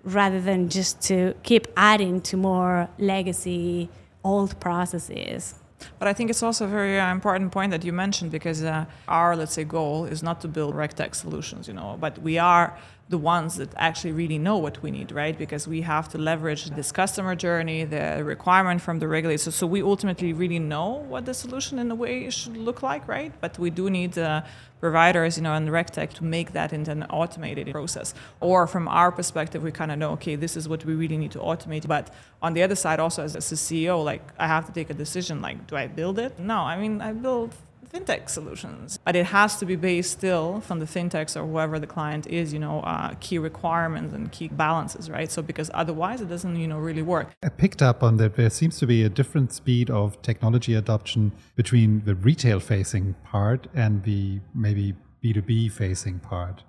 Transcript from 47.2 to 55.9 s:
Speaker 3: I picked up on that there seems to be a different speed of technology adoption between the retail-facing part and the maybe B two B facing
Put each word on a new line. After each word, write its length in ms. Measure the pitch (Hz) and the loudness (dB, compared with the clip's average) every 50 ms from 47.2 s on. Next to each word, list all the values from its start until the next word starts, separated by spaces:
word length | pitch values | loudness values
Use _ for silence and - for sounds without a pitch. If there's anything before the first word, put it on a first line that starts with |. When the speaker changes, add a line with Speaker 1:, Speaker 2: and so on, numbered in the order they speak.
| - - - _ | 0 -4 -10 _
Speaker 3:
I 60 | - 175 | -4 -4
picked 320 | - - - 196 - - | 2 4 2 2 6 6
up 220 | 143 127 120 - | 6 6 6 6
on 160 | - 113 110 110 | 6 6 8 6
that 180 | 110 107 - | 6 4 4
there 140 | - 117 110 | 4 4 4
seems 280 | - - 165 165 - - | 4 4 2 2 2 2
to 60 | 147 | 4
be 160 | 120 120 113 | 6 6 6
a 60 | 110 107 | 6 4
different 460 | 95 - 135 - - 156 131 120 - | 4 2 0 2 4 2 2 2 0
speed 340 | - - 131 123 120 120 117 | -2 2 2 4 4 4 2
of 320 | 123 104 104 104 98 - | 2 2 2 2 0 -2
technology 540 | - - 110 - - 113 117 123 - - 113 | -2 -2 0 2 4 4 4 4 4 4 2
adoption 580 | 110 104 - 110 107 - - - 113 107 101 - - - _ _ | 2 4 2 0 0 0 0 2 2 2 2 0 -4 -20 _ _
between 460 | - 113 - 123 120 113 107 107 107 104 | 0 2 6 8 8 8 8 6 4 4
the 100 | 104 98 | 2 0
retail-facing 1000 | 90 92 123 165 - - 120 104 92 - - 110 98 95 - - 101 92 95 92 - - | 4 6 4 6 6 6 4 4 4 2 2 2 2 2 0 0 0 0 0 -4 -6 -8
part 440 | - - 101 101 107 120 123 - - - | -4 0 2 4 4 2 0 -2 -4 0
and 280 | 135 113 110 104 101 95 | 2 4 4 4 2 2
the 360 | 107 104 101 98 98 98 98 95 - - | 0 0 0 0 -2 -4 -6 -8 -8 -4
maybe 400 | 131 110 104 104 101 101 101 90 - _ - - _ | 0 0 2 2 2 0 -2 -4 -6 _ -20 -14 _
B 100 | - 113 | 0 2
two 80 | 107 107 | 2 2
B 300 | 92 - 117 113 117 107 | 2 2 2 2 2 0
facing 480 | - - 107 92 | 0 -2 -2 -2